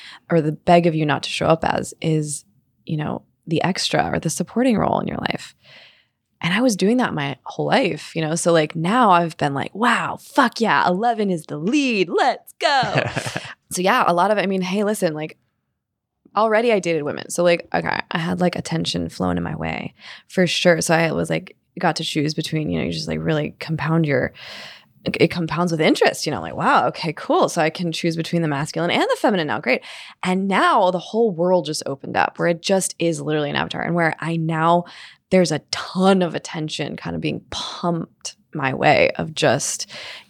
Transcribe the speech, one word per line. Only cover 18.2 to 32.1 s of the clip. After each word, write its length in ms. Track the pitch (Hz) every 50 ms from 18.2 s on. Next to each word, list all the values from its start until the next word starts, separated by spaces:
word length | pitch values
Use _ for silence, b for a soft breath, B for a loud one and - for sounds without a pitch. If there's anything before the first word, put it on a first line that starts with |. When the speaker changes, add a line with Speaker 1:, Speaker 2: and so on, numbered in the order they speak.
| 160 180 180 175
Speaker 1:
like, 140 | 180 175 -
attention 520 | 175 - - 170 165 170 - - 175 170 -
flowing 280 | - - 92 90 87 87
in 40 | 85
my 140 | - 80
way 380 | 80 80 80 78 - - - B B B B B B B B
for 180 | - 190 180
sure. 340 | 165 - - - 180 170 160
So 140 | - - 165
I 180 | 160 165 160 -
was 180 | 170 165 160
like, 260 | 160 160 185 - - _ _ _ _ 180
got 180 | 185 165 156
to 80 | - 160
choose 300 | - - 160 143 151 156
between, 360 | - 160 - 160 156 151 165
you 80 | 170 160
know, 60 | -
you 80 | 165 170
just, 160 | 160 156 160
like, 100 | 160 156
really 340 | 160 165 160 147 151 - - -
compound 480 | - - 160 147 143 156 160 165 160
your, 260 | 147 139 123 - - B B B B B B B B B B B B _ _ -
it, 120 | - - -
it 80 | - 165
compounds 400 | - 180 165 156 151 160 180 175 165
with 80 | 156
interest, 460 | 156 196 320 - 453 - - - -
you 60 | 160 139
know, 80 | 92
like, 140 | 80 82 64
"Wow, 300 | - 170 247 277 220 113 131
okay, 240 | - - - 170 143
cool. 360 | - - - 294 370 285 -
So 140 | - 175 156
I 80 | 160
can 220 | - - 180 165 156
choose 240 | - - 170 160
between 260 | 165 160 - - 170 165
the 60 | 156
masculine 420 | 143 135 151 - - 160 165 175
and 120 | 214 247 349
the 140 | 508 508 -
feminine 260 | - 269 208 180 156
now. 140 | 143 107 120
Great." 220 | - 240 262 - B B B B B B B B -
And 260 | 185 180 190 196 196
now 420 | 185 208 330 349 311 240 190 180
the 80 | 180 175
whole 320 | - - - 220 233 220
world 360 | 175 156 175 180 185 180 151
just 160 | 147 156 - -
opened 300 | - 139 - - -